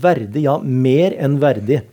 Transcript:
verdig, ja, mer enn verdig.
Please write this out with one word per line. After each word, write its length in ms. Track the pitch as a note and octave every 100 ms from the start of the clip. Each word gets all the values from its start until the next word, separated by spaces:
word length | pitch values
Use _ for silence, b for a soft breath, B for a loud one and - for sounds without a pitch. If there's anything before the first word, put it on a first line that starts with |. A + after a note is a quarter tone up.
verdig, 440 | F3 D3+ G#2 C3+
ja, 140 | C#3+ D3+
mer 560 | C#3 B2+ B2+ C#3 F#3 -
enn 220 | C#3 C#3+
verdig. 400 | C#3+ G#2 G#2 C#3 -